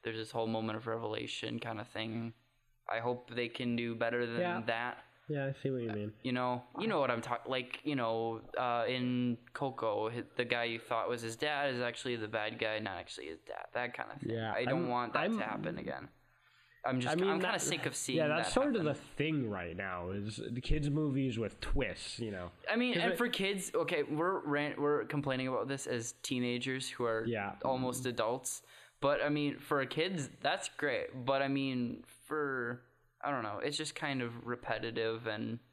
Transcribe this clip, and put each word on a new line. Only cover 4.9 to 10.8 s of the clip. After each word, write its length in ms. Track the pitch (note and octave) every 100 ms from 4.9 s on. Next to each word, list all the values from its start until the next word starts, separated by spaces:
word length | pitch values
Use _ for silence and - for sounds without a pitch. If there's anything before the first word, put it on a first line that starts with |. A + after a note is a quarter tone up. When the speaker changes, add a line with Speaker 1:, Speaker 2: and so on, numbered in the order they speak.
| - - _ -
Speaker 2:
Yeah, 200 | D3 C3+
I 40 | C3+
see 100 | C#3
what 100 | C3
you 80 | A#2
mean. 220 | G#2+ G#2 -
Speaker 1:
You 80 | C3
know, 320 | B2+ B2 B2 - -
you 80 | A3
know 140 | F3+
what 100 | C3
I'm 80 | A#2
talking, 300 | A2+ B2 -
like, 300 | B2+ B2 -
you 140 | D3+ C#3
know, 420 | A#2 A2+ A2+ A2+ - -
uh, 280 | B2 A#2+ A#2
in 500 | B2+ B2 B2 B2 A#2+ -
Coco, 580 | - C#3 - A2+ G#2 A2
hi-, 140 | A#2+ - -
the 80 | A#2+
guy 200 | A#2+ A#2
you 140 |
thought 300 | A2+